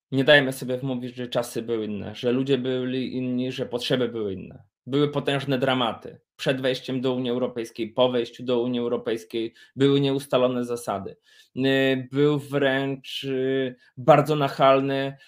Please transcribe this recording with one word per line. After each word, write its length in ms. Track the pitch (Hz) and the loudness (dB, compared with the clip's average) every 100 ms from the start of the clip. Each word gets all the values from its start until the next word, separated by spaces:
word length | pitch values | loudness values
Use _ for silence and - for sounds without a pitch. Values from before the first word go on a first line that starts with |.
| - | -4
nie 140 | 135 | 2
dajmy 280 | 135 147 131 | 6 6 6
sobie 260 | 131 123 127 | -2 -4 -4
wmówić, 380 | 135 123 123 123 | -4 -4 -6 -8
że 120 | 120 | -4
czasy 340 | 127 117 120 | -4 -4 -6
były 220 | 113 117 | -4 -4
inne, 300 | 107 101 95 | -4 -6 -8
że 180 | 107 123 | -4 0
ludzie 260 | 123 131 131 | 0 0 0
byli 580 | 127 127 127 131 123 127 | 0 -4 -4 -4 -4 -4
inni, 360 | 127 123 127 | -4 -2 -4
że 140 | 131 123 | -4 -6
potrzeby 420 | 120 - 131 117 | -4 0 0 0
były 240 | 113 104 | -2 -4
inne. 300 | 92 - - _ _ - | -6 -12 -18 _ _ -4
Były 220 | 139 143 | 0 2
potężne 500 | 143 139 139 135 127 | 0 -2 -2 0 0
dramaty 640 | 131 127 117 98 - - _ - | 2 2 0 -4 -12 -20 _ -6
przed 240 | 156 131 | -2 0
wejściem 400 | 131 127 - 131 | 0 -2 -4 -2
do 140 | 131 | -2
Unii 160 | 127 127 | -2 -2
Europejskiej, 580 | 123 123 123 110 - 107 | -2 -2 -4 -8 -6 -4
po 200 | - 127 | 2 2
wejściu 340 | 123 117 - | 2 -2 -6
do 160 | 123 120 | -2 0
Unii 200 | 123 123 | 0 -2
Europejskiej 760 | 120 120 - 113 - 117 113 - - 127 | -2 -2 -2 -4 -4 -6 -6 -8 -10 2
były 240 | 139 143 | 4 4
nieustalone 640 | 139 139 143 131 127 123 | 2 -2 0 2 2 0
zasady. 520 | 120 117 117 101 95 - _ _ _ 127 | -4 -6 -4 -6 -6 -14 _ _ _ -2
Y, 520 | 135 135 135 131 127 | 2 2 2 0 -2
był 260 | 135 147 147 | 2 4 2
wręcz, 840 | 127 139 139 135 139 135 - - | -2 0 2 2 -2 -4 -8 -8
y, 520 | 135 131 131 135 131 123 _ - | -4 -2 0 0 -2 -6 _ -2
bardzo 400 | 123 147 143 151 | 4 6 4 0
nachalny, 800 | 139 - 135 135 139 139 139 143 | 0 4 6 6 4 -2 -4 -8